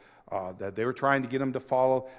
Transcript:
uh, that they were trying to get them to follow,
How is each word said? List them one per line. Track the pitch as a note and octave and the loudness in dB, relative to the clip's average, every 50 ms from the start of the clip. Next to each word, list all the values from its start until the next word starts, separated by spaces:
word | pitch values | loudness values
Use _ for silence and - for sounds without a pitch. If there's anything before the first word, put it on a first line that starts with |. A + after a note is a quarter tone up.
| - - - _ _ - | -20 -20 -20 _ _ -8
uh, | G2 G2 F#2 F#2 F#2 | -8 -6 -6 -6 -8
that | F#2 G2 G2 G2 | -8 -8 -6 -4
they | G#2+ A2+ | -2 -2
were | B2+ | -2
trying | B2+ - C3+ C#3 C#3 C3+ | -2 0 2 2 4 2
to | B2+ A#2 | 2 0
get | B2+ C3+ | -2 -2
them | C#3 C3+ B2+ | -2 -2 -2
to | B2+ | -4
follow, | - - C3+ B2+ C3 C3 C3 B2+ - - - | -4 0 2 4 4 4 4 2 0 -4 -12